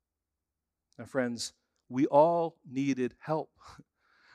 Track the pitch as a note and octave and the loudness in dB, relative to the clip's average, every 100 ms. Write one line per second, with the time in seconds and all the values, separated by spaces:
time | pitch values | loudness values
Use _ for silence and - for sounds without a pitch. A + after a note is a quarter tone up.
0 | _ _ _ _ _ _ _ _ _ - | _ _ _ _ _ _ _ _ _ -20
1 | A2+ C3+ B2 A#2 - - _ _ - B2+ | -8 -4 -2 -4 -10 -12 _ _ -8 -2
2 | D3+ C#3+ D#3+ E3+ E3 - - B2+ C#3 B2+ | 4 6 6 4 -2 -6 -10 -4 -2 -2
3 | B2 - - D#3 - _ - - - _ | -4 -6 -6 -6 -6 _ -20 -20 -20 _
4 | _ _ _ | _ _ _